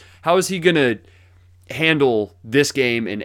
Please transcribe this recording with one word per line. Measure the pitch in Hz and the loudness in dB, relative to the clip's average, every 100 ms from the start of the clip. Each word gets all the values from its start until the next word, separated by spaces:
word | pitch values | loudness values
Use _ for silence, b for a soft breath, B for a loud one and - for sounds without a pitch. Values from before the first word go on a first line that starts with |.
| B B | B B
how | 160 185 | 0 0
is | 180 | 0
he | 185 | -2
gonna | 175 165 127 110 b b b b b - - | 0 2 2 -2 b b b b b -20 -14
handle | 120 160 156 135 110 101 - | -2 0 2 2 2 -2 -10
this | 110 131 143 | -2 0 0
game, | 139 123 117 107 | 0 -2 -2 -4
and, | 104 | -8